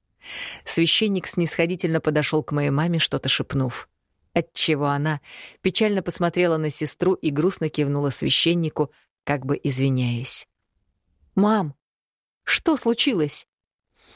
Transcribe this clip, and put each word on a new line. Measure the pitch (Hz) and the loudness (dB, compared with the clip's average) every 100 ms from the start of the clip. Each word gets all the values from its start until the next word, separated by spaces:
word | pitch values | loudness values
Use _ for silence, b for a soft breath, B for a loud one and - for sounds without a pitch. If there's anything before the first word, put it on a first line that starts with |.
| _ _ B B B B | _ _ B B B B
Священник | - - 165 - 220 190 - | -2 2 2 2 2 0 -2
снисходительно | - 170 - 170 180 175 160 | 0 0 2 0 0 0 0
подошел | 156 151 143 156 | 2 0 2 0
к | - | 0
моей | 147 147 | -2 0
маме, | 139 170 170 | 2 2 0
что-то | - 139 - | 0 -2 -2
шепнув, | - 131 139 131 - - _ _ _ _ | -2 -2 -2 -2 -4 -14 _ _ _ _
отчего | - 165 - - 147 143 | -4 -4 -4 0 0 0
она | 143 151 147 B B B B | 0 0 -4 B B B B
печально | 190 - 214 202 | -2 0 0 0
посмотрела | 180 - 170 175 175 160 | -2 -2 0 2 2 2
на | 156 | 0
сестру | - 147 - 185 | -2 -4 0 0
и | 185 160 | 2 0
грустно | 143 175 - 156 | 0 0 0 -4
кивнула | - 143 143 143 | -2 0 0 0
священнику, | - 143 - 160 175 160 - 147 b b _ | 0 0 2 2 2 0 0 -4 b b _
как | - 143 131 | -4 -2 -2
бы | 139 | -2
извиняясь. | 143 127 135 131 123 120 127 - - _ _ _ _ _ _ _ _ | -2 0 2 2 0 -2 -2 -2 -4 _ _ _ _ _ _ _ _
«Мам, | - 202 214 160 - _ _ _ _ _ _ | 2 2 2 0 -8 _ _ _ _ _ _
что | - - - 302 | -6 -2 0 2
случилось?» | 233 233 - 202 147 - - _ _ _ _ B B | 2 2 2 2 0 -2 -8 _ _ _ _ B B